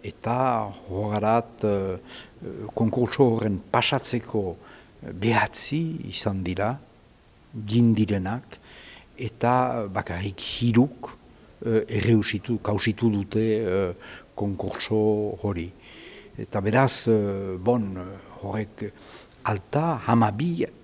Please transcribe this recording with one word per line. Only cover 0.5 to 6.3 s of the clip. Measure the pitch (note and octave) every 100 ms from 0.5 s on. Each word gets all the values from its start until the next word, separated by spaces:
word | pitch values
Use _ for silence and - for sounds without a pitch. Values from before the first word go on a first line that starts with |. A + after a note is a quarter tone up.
| A#2 G#2+ G2 -
hogarat, | F#2 G#2 G#2 G#2+ A#2 A2+ -
eh, | G#2+ G2+ F#2+ F#2 - - - - - - G#2+ -
konkurtso | A#2 B2 B2 -
horren | C3 A2+ G#2+ F#2+ -
pasatzeko | A#2 A#2+ C3+ - B2 - A2 F#2+ E2 - - - -
behatzi | - F2 A2 A2+ - - - D3 E3 D#3+ -
izan | - G#2+